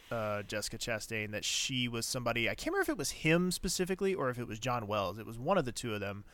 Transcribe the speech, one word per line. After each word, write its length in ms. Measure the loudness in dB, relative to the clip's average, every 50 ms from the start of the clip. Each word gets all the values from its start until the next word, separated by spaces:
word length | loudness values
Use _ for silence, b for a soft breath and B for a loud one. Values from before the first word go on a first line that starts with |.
| -10 -6
uh, 320 | -4 -2 0 0 0 -2 -2
Jessica 340 | -4 -4 -4 -4 -4 -4
Chastain, 540 | -4 -4 -2 -2 -4 -4 -4 -2 -2 -2 -2
that 120 | -4 -2 -2
she 440 | 0 0 0 0 0 0 0 0
was 180 | 0 0 -2 -2
somebody, 440 | -2 -2 0 0 2 2 4 2 2
I 60 | 2
can't 120 | 0 -2 0 2
remember 100 | 2 2
if 60 | 2
it 80 | 0
was 140 | 0 -2 -4
him 400 | -2 2 4 6 6 6 6 2
specifically 640 | 0 0 -2 -2 0 0 0 0 0 0 0 0 2
or 160 | 2 0 0
if 80 | 0 -2
it 80 | -4
was 120 | -6 -6 -4
John 280 | -2 0 0 0 0
Wells. 300 | 2 2 2 2 2 -2
It 80 | -4 -8
was 140 | -8 -8 -2
one 180 | 0 2 4
of 80 | 4 2
the 60 | 2 -2
two 200 | -4 -4 -2 -2
of 60 | -2
them. 240 | -2 -4 -6 -8 -12 b